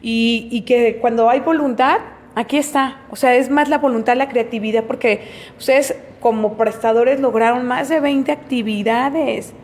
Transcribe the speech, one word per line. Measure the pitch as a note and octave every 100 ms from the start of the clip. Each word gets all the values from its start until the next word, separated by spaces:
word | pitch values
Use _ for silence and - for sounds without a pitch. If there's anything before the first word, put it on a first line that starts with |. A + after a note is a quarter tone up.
Y, | A3+ A3+ A#3 A#3 A#3
y | A#3
que | A#3 A#3+ A#3 A3+
cuando | A#3+ A#3 A3+
hay | C4
voluntad, | E4 D#4+ C#4+ A3+ C4 F#4+ - - -
aquí | - A#3 C#4+
está. | D4 C#4 C4+ - -
O | A3
sea, | C4 B3
es | B3
más | C#4+ D4
la | D4
voluntad, | C#4+ A3+ A3 B3
la | C#4
creatividad, | A#3+ A3+ A3+ A3 A3+
porque | A3 - A#3 G#3 - - - -
ustedes | - C4 C#4 - - -
como | A#3+ A3 G#3+ G#3+
prestadores | A3 G#3+ A3+ A3+ A#3+ C#4
lograron | C4+ A3 A3+ B3
más | B3 B3 C#4
de | D#4+
veinte | C#4+ C#4 C4
actividades. | D4 - B3 A3 G#3+ G3+ A#3 C#4 D4+ C4+ A3 G#3 -